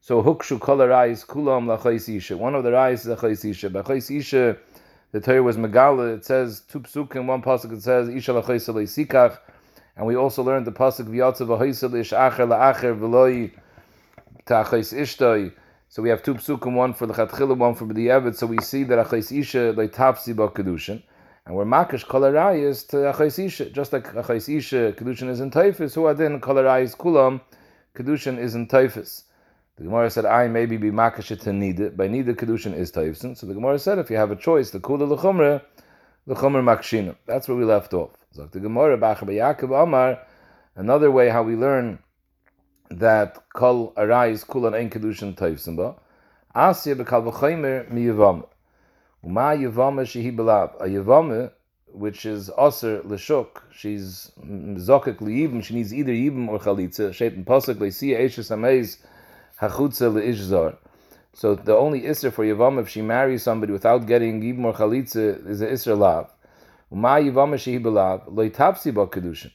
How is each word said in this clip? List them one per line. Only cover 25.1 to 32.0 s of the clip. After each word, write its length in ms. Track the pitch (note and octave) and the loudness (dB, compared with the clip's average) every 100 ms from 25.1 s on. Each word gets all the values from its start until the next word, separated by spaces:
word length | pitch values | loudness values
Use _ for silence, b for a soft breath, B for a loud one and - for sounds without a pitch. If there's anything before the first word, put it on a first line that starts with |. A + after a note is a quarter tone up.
| A#2+ B2+ | -8 -6
is 100 | B2 | -6
in 140 | C3+ | -2
taifis, 420 | D3+ G3+ F#3+ D3+ | 2 2 2 -6
who 140 | D#3+ D#3+ | 0 0
adin 320 | D3 D#3 C#3+ | 2 -2 -2
kol 160 | - C3+ | 0 4
arayis 400 | C3 C3 B2+ - | 4 4 0 -2
kulam 440 | F3 D#3 C3 C3 b b b b b | 2 4 4 2 b b b b b
kedushin 420 | - B2+ D3 C3+ B2+ | -10 -4 -4 -4 -6
is 200 | A#2+ A#2 | -6 -6
in 100 | A2+ | 0
taifis. 560 | C3 C3 A2 - - _ _ _ _ _ - | 2 2 -2 -14 -18 _ _ _ _ _ -16
The 60 | |
Gemara 260 | E2 A2+ A#2 | -4 -2 0
said, 160 | B2 G#2+ | 0 2
"I 220 | A#2 A#2+ | 2 2
maybe 280 | A#2 A#2 A2+ | 0 -2 -2
be 140 | G#2+ | -2
makashet 500 | G#2 A2+ A2+ G2 G2+ | 2 0 0 -10 -8
to 100 | G#2 | -4
nida." 460 | G2 G2 F2+ G#2 | -2 -2 -2 -6
By 100 | F#2 | -2